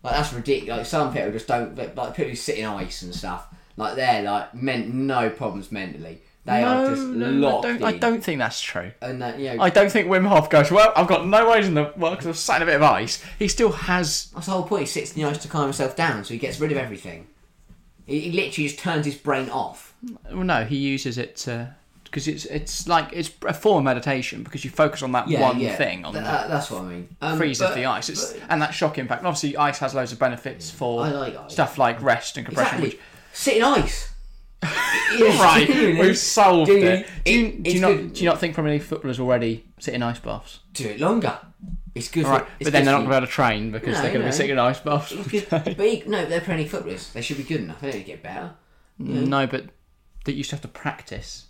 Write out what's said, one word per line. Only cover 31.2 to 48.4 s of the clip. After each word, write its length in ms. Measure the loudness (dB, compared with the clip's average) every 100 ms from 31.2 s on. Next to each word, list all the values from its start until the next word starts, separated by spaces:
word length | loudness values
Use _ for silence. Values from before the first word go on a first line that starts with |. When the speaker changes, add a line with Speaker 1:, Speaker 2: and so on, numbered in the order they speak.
| -6 -8
Speaker 1:
ice. 140 | -10
Speaker 2:
stuff 260 | -2 -2 2
like 240 | 0 2
rest 360 | 0 0 -2 -10
and 80 | -6
compression, 320 | -2 0 0
Speaker 1:
Exactly. 160 | -4 -4
Speaker 2:
which 20 | -18 -20 -18
Speaker 1:
Sit 240 | -4 0 4
in 60 |
ice. 500 | 4 4 2 -2 -8 -12 -16 -20 -20 -8
Speaker 2:
<laughs> 140 | -6 -2 0 0 0 4
Speaker 1:
Yeah, 240 | 6 8
Speaker 2:
Right, 260 | 8 8 6
Speaker 1:
genuinely. 340 | 4 4 6 4
Speaker 2:
we've 100 | 4
solved 500 | 0 6 8 8 8
Speaker 1:
Genuinely. 300 | 8 8 4
Speaker 2:
it. 60 | 0 -4 2
Do 60 |
you, 120 | 4 2
Speaker 1:
It, 160 | 0
Speaker 2:
do 60 | 0
you 20 | 4
Speaker 1:
it's 40 |
Speaker 2:
not, 60 | 4
Speaker 1:
good. 200 | 4 0
Speaker 2:
do 100 | 0
you 60 | 2
not 100 | 2
think 140 | 0
Premier 200 | 0 0
League 100 | 0
footballers 360 | -2 -6 -4 -2
already 460 | 2 2 2 -4 -8 _
sit 160 | -6 -2
in 80 |
ice 160 | -2 -4
baths? 400 | -8 -10 -10 -20 _
Speaker 1:
Do 140 | -8 -8
it 120 | -2
longer. 400 | 0 2 0 -6 -14 -20 -12 -10 -10 -10
It's 140 | -4
good 160 | -2 2
Speaker 2:
All 60 | 2
Speaker 1:
for, 60 |
Speaker 2:
right, 60 | 0 -4
Speaker 1:
it's 80 | 2
Speaker 2:
but 60 |
then 100 | 4
Speaker 1:
good 40 | 6
Speaker 2:
they're 60 |
Speaker 1:
for 60 | 4
Speaker 2:
not 0 |
Speaker 1:
you. 40 | 4
Speaker 2:
gonna 40 |
be 80 | 2
able 80 | 2
to 60 |
train 380 | 2 2 2 -4
because 240 | -6 -4 -2
Speaker 1:
No, 60 |
Speaker 2:
they're 80 | 0
gonna 140 | 0 0
Speaker 1:
no. 40 |
Speaker 2:
be 20 | 0
sitting 160 | 0
in 80 | 4
ice 200 | 2 2
baths 300 | 0 -2 -2
Speaker 1:
It's 80 | -8
Speaker 2:
all 100 | -2
Speaker 1:
good. 180 | -4 0 -2 -2
Speaker 2:
day. 80 | 0
Speaker 1:
But 160 | 0
you, 120 | 0 -2
no, 140 | -4 -2
they're 140 | -4
Premier 160 | -2 -4
League 80 | -4
footballers. 400 | -6 -8 -10 -12
They 100 | -10
should 140 | -8 -8
be 60 |
good 180 | -4 -6
enough. 200 | -6 -8
They 60 | -8
don't 60 | -8
need 60 | -10
to 60 |
get 100 | -16
better. 300 | -12 -12